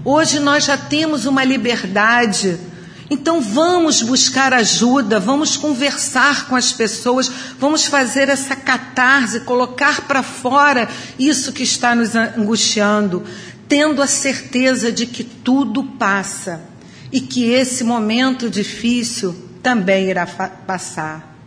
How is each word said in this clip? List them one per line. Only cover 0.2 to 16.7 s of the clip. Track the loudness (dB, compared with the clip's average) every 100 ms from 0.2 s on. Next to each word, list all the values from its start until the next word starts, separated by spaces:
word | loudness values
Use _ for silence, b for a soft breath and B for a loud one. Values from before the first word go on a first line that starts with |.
| 2 2
nós | 2 2 2
já | -2
temos | -2 -2 0 -2 0
uma | 2 2
liberdade. | 2 0 -2 -2 2 4 4 2 0 -2 -4 -8 B B B B
Então | -4 0 0
vamos | 0 2 2 4 2 2
buscar | 0 2 2 2 2
ajuda, | 4 2 2 4 2 2 0
vamos | 2 0 0 -2
conversar | -2 0 -2 -2 -4 2 2 2 0
com | 0
as | 0
pessoas, | 0 -2 -2 0 0 0 B B B
vamos | 0 2 2
fazer | 2 2 2 2
essa | 2 -2 -6
catarse, | -2 -2 -2 2 4 4 2 -4
colocar | -2 0 0 0 0 0
pra | -2 -2
fora | -2 -4 0 4 4 4 0 B B B
isso | 2 2 -2
que | -4
está | -2 0 2 2
nos | 2
angustiando, | 0 -2 -2 0 0 0 2 2 2 0 -2 B B B B 0
tendo | 2 2 2
a | 0
certeza | 0 -2 -4 -4 0 2 2 -2
de | -2 -6
que | -6
tudo | -12 -6 0 2 2 -2
passa | -4 -2 0 0 -2 -8 -10 -10 -12